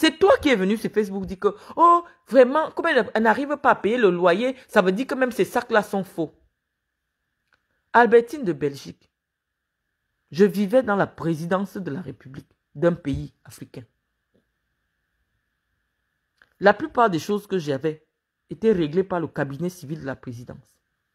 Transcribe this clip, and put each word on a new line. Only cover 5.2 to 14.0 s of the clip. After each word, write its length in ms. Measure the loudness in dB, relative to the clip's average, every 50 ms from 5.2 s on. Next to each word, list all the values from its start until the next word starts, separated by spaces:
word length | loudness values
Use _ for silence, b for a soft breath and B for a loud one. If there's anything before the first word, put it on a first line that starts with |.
| -2 -2 0
ces 120 | -2 -4
sacs-là 380 | -2 -2 -4 -4 0 0 0 0
sont 220 | 0 -6 -6 -6
faux. 360 | -8 -8 -8 -8 -8 -8 _ _ _ _ _ _ _ _ _ _ _ _ _ _ _ _ _ _ _ _ _ _ _ _ _ _ _ _ _ _ _ 4
Albertine 520 | 4 4 8 6 4 4 4 -8 -8 -6
de 80 | -6 -4
Belgique, 580 | -4 -4 -6 -6 -8 -16 -20 -20 _ _ _ _ _ _ _ _ _ _ _ _ _ _ _ _ _ _ _ _ _ _ _ _ _ _ _
je 140 | 2 2 2
vivais 400 | 4 4 0 -4 2 0 0 0
dans 100 | 2 -2
la 140 | -2 -2 -4
présidence 680 | -4 -8 -6 -6 -4 -4 -4 -4 -4 -4 -4 -6 -10
de 140 | -12 -10 -8
la 100 | -10 -10
République 480 | -10 -14 -16 -18 -20 -20 -20 -20 -20 _ _ _ _ _ _
d'un 160 | 0 0 0 0
pays 420 | 0 -6 -6 -6 -6 -8 -12 _ _ _
africain. 400 | -20 -20 -20 -20 -18 -18 -20 -20 _ _ _